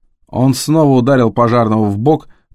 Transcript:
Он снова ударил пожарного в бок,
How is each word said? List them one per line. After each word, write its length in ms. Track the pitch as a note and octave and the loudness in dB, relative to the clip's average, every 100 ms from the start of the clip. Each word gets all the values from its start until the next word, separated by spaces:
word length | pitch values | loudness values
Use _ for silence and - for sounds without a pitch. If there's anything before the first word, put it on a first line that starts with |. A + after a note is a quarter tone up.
| _ _ _ | _ _ _
Он 260 | - C3 | -2 -2
снова 440 | B2+ - D#3+ D3 B2+ | -2 -2 0 2 2
ударил 340 | A#2+ C3+ A2+ | 2 0 0
пожарного 540 | A#2+ A#2 A#2+ A2 A2 G#2 | 0 0 0 0 -2 -2
в 120 | G2+ | -2
бок, 320 | C3 D#3 - - _ | -2 -2 -4 -20 _